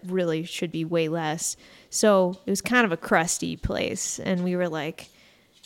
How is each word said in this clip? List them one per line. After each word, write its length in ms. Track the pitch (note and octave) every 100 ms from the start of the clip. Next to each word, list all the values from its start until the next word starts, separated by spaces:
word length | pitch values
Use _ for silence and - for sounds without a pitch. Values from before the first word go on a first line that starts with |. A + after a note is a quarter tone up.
| F3+
really 380 | F#3 F3 D#3+
should 280 | E3+ - F3
be 140 | D#3+ E3
way 220 | E3+ D#3+
less. 480 | E3 D#3 E3 - - - - -
So 480 | - G#3+ G3 F3+ F#3 -
it 40 |
was 100 | G3
kind 240 | F#3+ B3 A3+
of 60 |
a 60 | E3
crusty 580 | - F#3+ E3+ - E3+ D#3
place. 640 | - - - F#3+ - -
And 240 | - F3+
we 120 | F3+ F3+
were 140 | F3
like, 380 | D#3 D3+ - - _ _ _ _ _